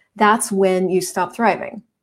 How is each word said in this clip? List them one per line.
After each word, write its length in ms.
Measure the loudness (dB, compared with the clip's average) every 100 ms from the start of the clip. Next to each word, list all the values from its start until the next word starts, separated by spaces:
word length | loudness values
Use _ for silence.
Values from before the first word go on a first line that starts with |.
| _ 0
that's 340 | 2 2 0
when 380 | 0 2 2 0
you 100 | -2
stop 340 | -2 -4 -6
thriving. 480 | -2 0 0 -4 -14 -20 _